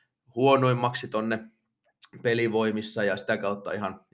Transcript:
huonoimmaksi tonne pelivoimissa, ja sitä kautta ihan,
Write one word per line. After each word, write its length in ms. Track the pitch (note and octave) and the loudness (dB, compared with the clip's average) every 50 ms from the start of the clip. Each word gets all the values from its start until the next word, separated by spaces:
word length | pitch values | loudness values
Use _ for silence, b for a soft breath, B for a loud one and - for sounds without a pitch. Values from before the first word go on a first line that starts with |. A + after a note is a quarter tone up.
| B B B _ _ _ - | B B B _ _ _ -2
huonoimmaksi 720 | A#2 C3 C#3 C3+ C3+ C3 B2+ B2 A#2+ B2 B2 B2+ - - | 2 4 6 6 6 6 4 2 2 0 -2 -2 -4 -6
tonne 320 | - - A2 A2 A2+ A2+ A2 - - _ _ _ _ _ _ _ _ _ - - - - - | -4 -4 -2 -2 -2 -4 -4 -6 -10 _ _ _ _ _ _ _ _ _ -18 -18 -16 -10 -4
pelivoimissa, 840 | - A#2+ A#2 A#2 A#2 A2+ G#2+ A2 A2 A2 G#2 G#2+ G#2+ - - A2+ G#2 | -2 0 2 2 2 2 2 2 2 2 0 -2 -4 -4 -4 -2 0
ja 140 | G2 F#2 | 0 0
sitä 200 | F#2+ - - A2 | -2 -2 -2 -2
kautta 340 | G#2+ G2+ G2 G2+ G2+ - E2 | -2 -2 -2 -4 -4 -6 -6
ihan, 340 | F2 G#2 G#2 F#2+ G2 - _ _ | -6 -4 -6 -6 -8 -10 _ _